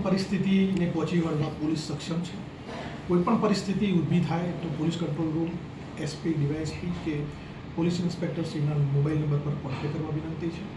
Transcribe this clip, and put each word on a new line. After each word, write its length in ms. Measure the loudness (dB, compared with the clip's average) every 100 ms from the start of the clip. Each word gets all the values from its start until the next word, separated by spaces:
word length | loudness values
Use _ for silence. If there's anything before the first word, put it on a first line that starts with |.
પરિસ્થિતિને 880 | 2 0 2 0 4 4 4 4 2
પહોંચી 260 | 0 2 2
વળવા 280 | 2 2 0
પોલીસ 300 | -2 0 0
સક્ષમ 420 | -2 -6 -4 -4
છે. 340 | -4 -6 -10 -12 -10 -10 -8 -6 2
કોઈ 140 | 4
પણ 180 | 6 4
પરિસ્થિતિ 520 | 4 2 2 2 4
ઊભી 280 | 4 4 4
થાય 220 | 4 0
તો 260 | -2 -2 -4 -2
પોલીસ 160 | 0 0
કંટ્રોલ 280 | 0 0 0
રૂમ, 200 | 0 0 -2 -8 -12 -12 -6
એસ 140 | -6 -4
પી, 100 | -2
ડી 140 | 2 2
વાય 120 | 0
એસ 140 | -4 -4
પી 60 | -4
કે 360 | -4 -2 -4 -4 -8 -12 -12 -8 0
પોલીસ 240 | 2 2
ઇન્સ્પેક્ટર 420 | 0 -2 -2 -2
શ્રીના 320 | -2 0 0 2 2
મોબાઈલ 240 | 4 4 2
નંબર 200 | 2 0
પર 120 | 0
કોન્ટેક્ટ 460 | -4 -4 -4 -4 -2
કરવા 140 | -2
વિનંતી 380 | -2 -4 -4 -4
છે. 140 | -4 -6